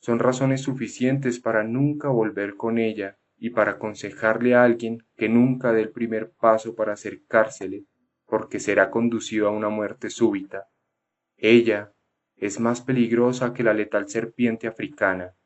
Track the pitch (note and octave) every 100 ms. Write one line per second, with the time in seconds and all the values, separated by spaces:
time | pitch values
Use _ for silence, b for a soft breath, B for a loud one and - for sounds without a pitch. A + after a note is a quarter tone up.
0 | - A#2 D3+ C3+ C3+ C3+ - B2 A2+ -
1 | B2 C#3 C3+ A#2+ - A2 A2 A#2+ D3 D3
2 | C#3+ B2 A2 G2 G2+ G2+ A#2 A2+ A2+ G#2
3 | G2 - _ _ A2+ - G#2 G2 A2 G#2
4 | G#2 - A2 A2+ A#2+ B2 B2 A#2 A#2 A2+
5 | _ _ A2 A#2 B2 B2+ B2 A2+ G#2+ -
6 | A2+ A2 A2 _ A2+ A2 A2+ A2+ G#2+ G#2
7 | G#2 G2 _ A2+ A2 - F#2+ G2+ - _
8 | _ _ _ A2 - G#2 G#2 G2+ F#2+ A#2
9 | A#2 A2+ - A2 G#2 G#2+ G#2+ G#2+ G#2 -
10 | G#2+ - A2+ G2+ G2 G2 F#2+ _ _ _
11 | _ _ _ _ G#2+ A#2+ A2+ G#2 G#2 _
12 | _ _ _ _ G#2 G2+ A#2 A#2+ - B2+
13 | A#2 A#2 A#2+ B2 B2 A#2 A2+ G#2+ G#2 G#2
14 | G2+ A2+ A2+ - A#2+ A2+ A#2 - G2+ -
15 | G2 F#2 F2+ _